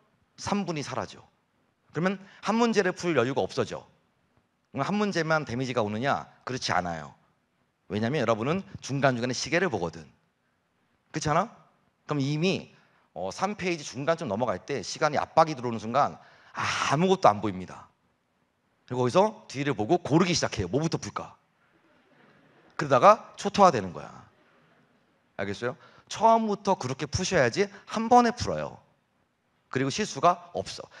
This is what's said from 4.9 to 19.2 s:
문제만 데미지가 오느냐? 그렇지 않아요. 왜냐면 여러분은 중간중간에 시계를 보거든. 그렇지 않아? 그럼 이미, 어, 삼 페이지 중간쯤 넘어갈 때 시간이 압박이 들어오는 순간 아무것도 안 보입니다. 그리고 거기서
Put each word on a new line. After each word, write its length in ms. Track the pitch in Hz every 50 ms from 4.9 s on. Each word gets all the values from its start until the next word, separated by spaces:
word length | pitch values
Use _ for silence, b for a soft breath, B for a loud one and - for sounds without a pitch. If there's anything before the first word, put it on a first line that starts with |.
| 190
문제만 500 | 208 208 202 - 170 160 160 160 156 151
데미지가 360 | - 113 123 135 123 127 123
오느냐? 480 | 110 104 107 107 123 139 120 85 69 - - _ -
그렇지 300 | - 127 127 - - 95
않아요. 420 | 87 90 87 85 80 73 69 - _ _ _ _ _ _ _ _ _ _ _ _ _ _ -
왜냐면 320 | 92 104 113 117 143 156
여러분은 400 | 123 110 117 104 110 139 165 196 190 B B B
중간중간에 520 | B - 131 143 131 139 127 117 117 123 123
시계를 360 | - - 135 151 170 185 180
보거든. 360 | 120 98 85 82 80 85 76 69 _ _ _ _ _ _ _ _ _ _ _ _ _ _ _ _ _ _ _ _
그렇지 180 | - 160 - 151
않아? 260 | 147 165 196 233 - - - _ _ _ _ _ _ _ _
그럼 140 | - 151 147
이미, 560 | 135 139 147 151 165 190 170 101 69 - b b b b b b b b b
어, 180 | - 90 95
삼 240 | - - 185 196 208
페이지 300 | 208 175 185 170 160 147
중간쯤 420 | - - - 147 147 165 160 175 127
넘어갈 380 | 98 107 127 117 98 92 -
때 180 | - 143 123 90
시간이 340 | - - - 160 151 147 117
압박이 380 | 87 - - - 165 160 156
들어오는 240 | 123 117 123 113 110
순간 400 | 104 113 120 135 139 - - - b b b b b b b
아무것도 720 | b - - - - - - 135 147 175 190 190 185 - 110
안 120 | 104 104
보입니다. 480 | 107 107 92 92 90 - 76 - - - _ _ _ _ _ _ _ _ _ _ _ _ _ _ _ _ _ _ _ -
그리고 140 | 123 123
거기서 440 | 123 123 120 175